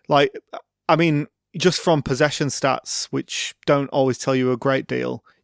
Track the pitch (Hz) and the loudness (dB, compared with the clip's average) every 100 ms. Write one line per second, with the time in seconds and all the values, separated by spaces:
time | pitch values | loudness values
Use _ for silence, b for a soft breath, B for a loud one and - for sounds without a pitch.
0 | b 143 143 - - - - _ - 160 | b 2 2 0 -16 -18 -18 _ 0 2
1 | 170 147 151 _ _ 165 180 - - 156 | 4 0 -2 _ _ -2 0 0 2 2
2 | - 131 151 - 143 - 135 123 - - | 2 0 0 0 -4 -2 -2 -2 -4 -8
3 | - 135 - - - - - 143 139 143 | -6 -6 -6 -8 -10 -6 0 0 2 0
4 | 135 123 - 131 127 123 135 135 - 127 | 0 0 0 0 2 0 0 -2 -2 -4
5 | 123 127 _ b | -4 -8 _ b